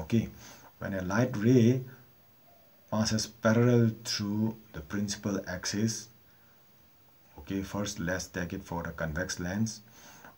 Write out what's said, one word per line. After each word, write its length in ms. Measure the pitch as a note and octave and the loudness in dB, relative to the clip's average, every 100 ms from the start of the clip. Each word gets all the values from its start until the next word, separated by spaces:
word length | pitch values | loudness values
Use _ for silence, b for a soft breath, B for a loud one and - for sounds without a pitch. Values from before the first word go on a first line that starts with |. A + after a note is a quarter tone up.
Okay, 280 | D#2 A2+ - B B B B - | -2 0 0 B B B B -12
when 160 | F2+ | -6
a 80 | F#2+ | -4
light 340 | F2+ G#2 B2+ G#2 | 0 2 0 2
ray 460 | A2+ C3 A2+ C3+ B B B _ _ _ _ _ _ _ _ | 6 8 6 4 B B B _ _ _ _ _ _ _ _
passes 320 | G#2+ G#2+ A2 - | -2 0 0 -2
parallel 640 | - A2 A2+ A#2+ A#2+ A2+ A2 | 0 4 6 6 6 4 2
through 500 | - - G2+ G#2 A2 - - | -6 -4 -2 -2 -2 -4 -12
the 80 | E2+ | -16
principal 600 | D2 G2+ G2+ - G#2 G2 - | -8 -4 -4 -4 -4 -6 -6
axis. 600 | F2+ - G2+ A2 - - - B B B B B - - _ - - _ - | -8 -6 -2 -2 -2 -10 -20 B B B B B -20 -20 _ -20 -20 _ -16
Okay, 220 | D2 G2 | -8 -6
first 380 | F#2+ G2+ G#2 - | -4 -6 -6 -6
let's 300 | F2 F2+ - | -4 -6 -6
take 240 | F2+ F2 | -8 -6
it 100 | F#2+ | -8
for 220 | - E2+ | -8 -8
the 80 | E2+ | -8
convex 480 | - D#2+ D2+ F#2+ - | -6 -6 -4 -6 -6
lens. 400 | F2 G2+ A2+ - B B B B B | -4 -2 -2 -4 B B B B B